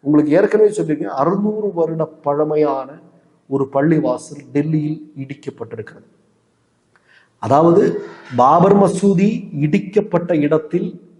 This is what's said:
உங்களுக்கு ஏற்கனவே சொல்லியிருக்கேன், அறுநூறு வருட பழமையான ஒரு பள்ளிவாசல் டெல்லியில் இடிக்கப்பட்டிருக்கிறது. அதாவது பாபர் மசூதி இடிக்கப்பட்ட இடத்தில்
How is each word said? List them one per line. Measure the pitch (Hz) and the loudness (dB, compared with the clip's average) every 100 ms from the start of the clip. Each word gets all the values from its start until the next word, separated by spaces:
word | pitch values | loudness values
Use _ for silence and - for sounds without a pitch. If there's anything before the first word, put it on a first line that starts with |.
உங்களுக்கு | 139 151 147 | 2 2 4
ஏற்கனவே | 160 202 214 214 | 2 4 4 2
சொல்லியிருக்கேன், | - 165 147 | 2 -4 -4
அறுநூறு | 151 139 151 202 208 214 208 | -4 -2 0 0 -2 -2 -4
வருட | 170 160 160 | -4 -4 -4
பழமையான | 156 - 147 143 151 151 151 135 131 160 - _ _ _ _ | -8 -6 -6 -2 -2 0 0 -2 -8 -16 -20 _ _ _ _
ஒரு | 135 135 | -4 -2
பள்ளிவாசல் | 139 151 156 127 123 - 143 127 | 0 2 2 0 -4 -8 -18 -6
டெல்லியில் | 139 151 156 151 156 - 135 | -4 -2 -2 -2 -8 -12 -16
இடிக்கப்பட்டிருக்கிறது. | 135 139 - - 113 113 107 - _ _ _ _ _ _ _ _ _ _ _ _ _ _ | -14 -12 -14 -14 -14 -14 -16 -18 _ _ _ _ _ _ _ _ _ _ _ _ _ _
அதாவது | 107 139 165 170 233 - - - - 123 | 0 4 6 6 2 -2 -10 -18 -8 2
பாபர் | 127 165 185 202 | 4 6 4 4
மசூதி | 190 - 202 180 202 240 - 147 | 2 2 0 2 0 0 -8 -4
இடிக்கப்பட்ட | 147 196 - 214 214 170 170 165 | -2 -2 0 -4 0 -4 -2 -2
இடத்தில் | 147 156 156 175 185 - - | 0 -2 -2 -6 -6 -10 -20